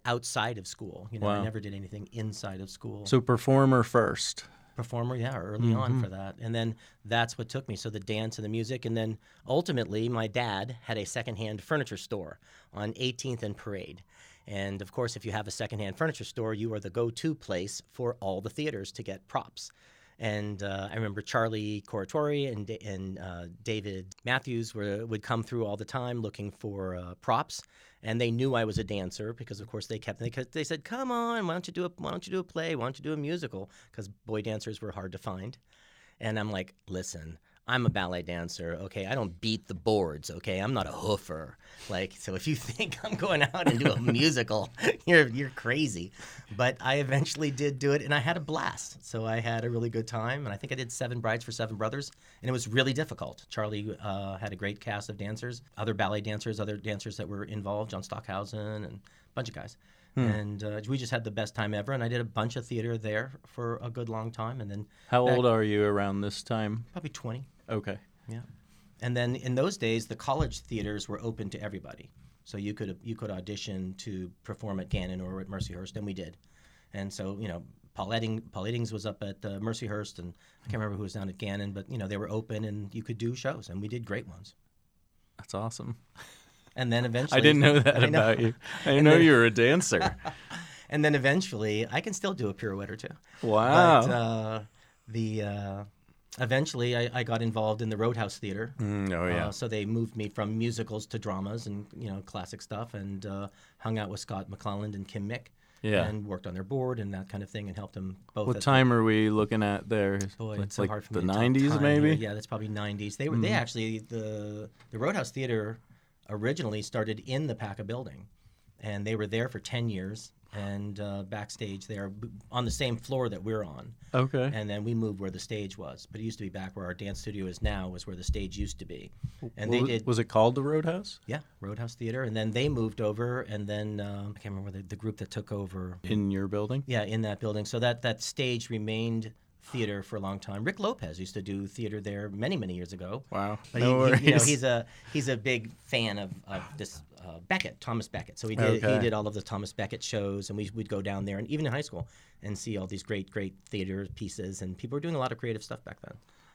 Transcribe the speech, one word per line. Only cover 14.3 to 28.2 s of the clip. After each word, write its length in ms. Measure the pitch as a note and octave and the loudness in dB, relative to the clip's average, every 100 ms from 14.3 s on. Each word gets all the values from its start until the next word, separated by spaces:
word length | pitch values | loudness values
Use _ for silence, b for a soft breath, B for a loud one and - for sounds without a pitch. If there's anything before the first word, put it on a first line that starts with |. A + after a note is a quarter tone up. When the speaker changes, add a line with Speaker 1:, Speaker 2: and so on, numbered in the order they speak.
| b - | b -10
Speaker 1:
And, 360 | G2+ G2 G2 | -4 -4 -4
of 100 | G2 | -6
course, 220 | - A#2+ A2 | -4 -4 -4
if 80 | A2 | -6
you 60 | |
have 140 | G#2+ G#2 | -4 -4
a 40 | |
secondhand 460 | - A2 G#2+ G2 F#2+ | -6 -6 -4 -6 -2
furniture 260 | D#3+ - | -2 -2
store, 300 | - - A2 | -8 -6 -4
you 200 | G#2+ A2+ | -2 -4
are 60 | G#2+ | -4
the 100 | G2 | -4
go-to 460 | G#2 A#2 A#2+ D#3+ D3+ | 0 0 0 -2 -4
place 460 | - F#2 G2 - - | -4 -4 -4 -8 -12
for 240 | - A#2+ - | -6 -4 -2
all 180 | F#2+ F#2+ | -2 -2
the 100 | G#2+ | -4
theaters 420 | - D3+ G#2 G2 | -4 -4 -2 -6
to 100 | - | -10
get 240 | G2+ F#2+ - | -8 -10 -4
props. 440 | C3+ - - - b b b b b | -6 -6 -12 -16 b b b b b
And, 440 | A2+ G#2 G#2 G2 | -2 -2 -2 -4
uh, 240 | G2 G2 G2 | -4 -4 -4
I 40 | A2 | -2
remember 260 | G#2+ G2 | -2 -4
Charlie 640 | - A#2+ A2+ A2 G#2 G#2 - | -2 2 2 0 -2 -4 -4
Coratori 640 | G#2+ F#2+ D#3 D3 D3 C#3 | -6 -2 0 0 0 0
and, 180 | G#2+ G2+ A2 | -4 -6 -8
and, 360 | G#2 F#2+ F#2+ F#2+ | -8 -6 -6 -8
uh, 280 | F#2 F2 F2 F2 | -8 -10 -10 -10
David 520 | A#2 G#2+ G2+ F#2+ F#2 - | -4 -4 -4 -8 -10 -10
Matthews 500 | A#2+ C3 - A#2 A2+ | -2 -2 0 -2 -2
were, 320 | A2 G#2 G2+ A2+ | -4 -2 -2 -2
would 160 | A2 | -4
come 220 | - A#2 | 0 -2
through 220 | A2 A#2+ G#2+ | 0 -2 -2
all 100 | G#2 | -4
the 80 | G#2+ | -4
time 360 | C3+ B2 A#2+ | -4 -4 -2
looking 300 | G#2+ - G2+ | -4 -4 -8
for, 440 | - G#2+ G2 F#2 F2+ | -8 -8 -4 -4 -4
uh, 200 | F2+ F2+ | -8 -8
props. 460 | - A#2+ - - - b b b | 0 2 0 -6 -14 b b b
And 180 | A2 A2+ | -2 2